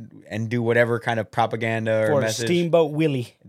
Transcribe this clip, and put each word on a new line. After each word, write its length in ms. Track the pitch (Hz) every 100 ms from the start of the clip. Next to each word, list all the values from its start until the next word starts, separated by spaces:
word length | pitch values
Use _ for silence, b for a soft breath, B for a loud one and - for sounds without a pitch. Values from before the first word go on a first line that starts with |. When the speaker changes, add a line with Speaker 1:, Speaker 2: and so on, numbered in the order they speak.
| 110 - -
Speaker 1:
and 200 | 101 113
do 140 | 120
whatever 380 | 117 117 117 117
kind 180 | 123 113
of 140 | 104
propaganda 680 | - 113 117 113 113 113 110
or 20 | 110
Speaker 2:
For 140 | 143
Speaker 1:
message. 260 | 113 110 117
Speaker 2:
Steamboat 460 | 175 175 170 156
Willie. 420 | 151 160 135 120 -